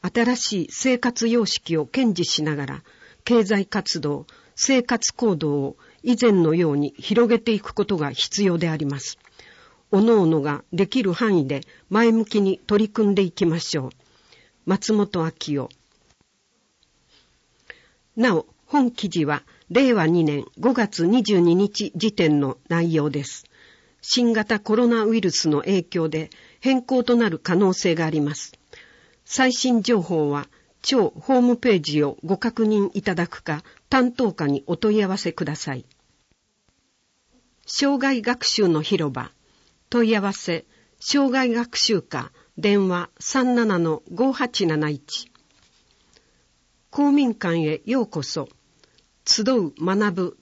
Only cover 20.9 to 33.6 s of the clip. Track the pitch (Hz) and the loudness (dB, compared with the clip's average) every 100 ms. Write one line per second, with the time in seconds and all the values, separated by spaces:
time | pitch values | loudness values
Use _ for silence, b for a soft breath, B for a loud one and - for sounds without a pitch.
20.9 | - 170 247 196 196 175 175 202 202 202 | 0 2 2 4 4 4 4 2 -2 -8
21.9 | 165 220 208 165 147 139 127 _ 170 170 | -2 -4 0 2 2 0 -6 _ -2 0
22.9 | 160 147 143 123 - - b b b b | 0 0 -4 -8 -14 -20 b b b b
23.9 | b - - 240 220 208 214 - 220 240 | b -4 0 2 2 0 -4 0 2 2
24.9 | 233 220 226 185 - 160 147 165 190 170 | 2 2 0 0 0 0 0 0 -2 -2
25.9 | 180 160 156 156 B B B 254 262 247 | -4 -2 -4 -8 B B B 0 0 0
26.9 | 262 247 240 220 160 - 180 196 180 190 | -2 2 2 2 -2 0 2 2 2 0
27.9 | 165 160 156 147 147 - _ _ b b | 0 0 0 -2 -4 -14 _ _ b b
28.9 | b b b _ - 262 247 254 240 202 | b b b _ 0 0 2 0 0 2
29.9 | 226 160 165 147 143 143 b b _ - | 0 0 -2 0 -2 -8 b b _ -2
30.9 | 269 185 - - 254 247 240 254 190 147 | 2 0 -2 0 4 4 2 2 0 0
31.9 | 147 143 - 165 190 233 233 214 214 196 | 0 0 -4 -6 -2 -2 -2 0 2 0
32.9 | 202 196 175 175 - - 151 | -2 -4 -4 -4 -6 -8 -8